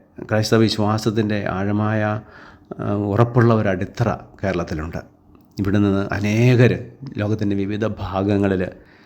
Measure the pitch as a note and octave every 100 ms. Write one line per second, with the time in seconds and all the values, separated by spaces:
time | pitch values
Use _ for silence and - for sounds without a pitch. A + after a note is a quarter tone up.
0 | _ - - G#2+ A2 A2+ A2 G#2+ G#2 G#2+
1 | A#2 G#2+ G#2+ G#2 G2 F#2 G2 G#2 G#2+ G#2+
2 | G#2+ G#2+ - - - - - - G#2+ G#2
3 | G#2 G2+ A#2+ B2 A#2 A2 G2+ F#2 G2 -
4 | A2 - - - G2 F2 E2+ D#2+ D#2+ -
5 | - _ _ - _ - G2+ G#2 G2+ G2
6 | G2+ G2+ G#2 A2 B2 A#2+ A#2+ F2+ - -
7 | C3+ - G#2 G#2+ G#2 G2 G2 G#2 G#2+ G#2+
8 | F#2+ F#2+ G2+ G2+ G2 F#2 F2+ - - _